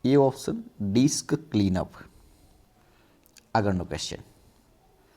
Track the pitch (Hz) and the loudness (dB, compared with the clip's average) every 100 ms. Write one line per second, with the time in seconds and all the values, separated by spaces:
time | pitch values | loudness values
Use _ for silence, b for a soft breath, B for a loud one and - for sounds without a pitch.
0 | 123 139 135 - - 233 - - 101 104 | 2 4 4 0 -6 -8 -10 -8 0 2
1 | 139 - - 156 - 107 98 92 - - | 2 0 -4 -6 -2 0 2 0 -4 -10
2 | - - - _ _ _ _ _ b b | -20 -20 -20 _ _ _ _ _ b b
3 | b b b - _ 113 101 92 82 76 | b b b -20 _ -2 0 -2 -4 -8
4 | - - - _ _ _ _ _ _ _ | -8 -12 -14 _ _ _ _ _ _ _
5 | b | b